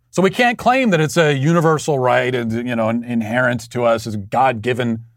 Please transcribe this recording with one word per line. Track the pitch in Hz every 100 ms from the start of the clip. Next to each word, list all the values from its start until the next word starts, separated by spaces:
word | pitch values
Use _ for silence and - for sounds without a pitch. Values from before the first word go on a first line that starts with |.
| _
So | -
we | 190
can't | - 240 233
claim | 226 262 254
that | 170
it's | 156 165
a | 156 139
universal | 139 170 160 156 151 143
right | 127 120 127
and, | 127 117
you | 110 123 117
know, | 110
in-, | 117
inherent | 120 120 107 120 127 120 -
to | 123
us | 117 113 113
as | 107
God-given. | 98 120 135 117 113 120 123 113 -